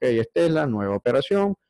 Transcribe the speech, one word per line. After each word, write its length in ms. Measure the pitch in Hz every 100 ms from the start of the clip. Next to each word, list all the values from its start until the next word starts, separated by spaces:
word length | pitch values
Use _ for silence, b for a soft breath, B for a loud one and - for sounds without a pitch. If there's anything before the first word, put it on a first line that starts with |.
es 280 | 127 117 113
Tesla, 340 | 165 170 156 147
nueva 300 | 107 98 101
operación, 600 | 123 131 - 202 202 196 _